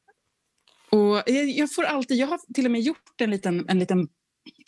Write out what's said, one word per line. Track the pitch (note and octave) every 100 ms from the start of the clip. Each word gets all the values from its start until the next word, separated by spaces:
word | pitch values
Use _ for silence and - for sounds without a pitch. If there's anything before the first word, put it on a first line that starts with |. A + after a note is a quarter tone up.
| _ _ _ _ _ _ _ _ -
och | G#3+ G#3 G#3 -
jag, | C4+ C#4+
jag | C#4 D4
får | -
alltid, | D#4 D4 A#3+ B3
jag | C#4
har | E4+ -
till | C4
och | B3
med | A#3
gjort | A#3+ - _ -
en | A3
liten, | G3 F#3+ F3 F3
en | F#3
liten | F3+ F#3 D#3 _ _ _ - -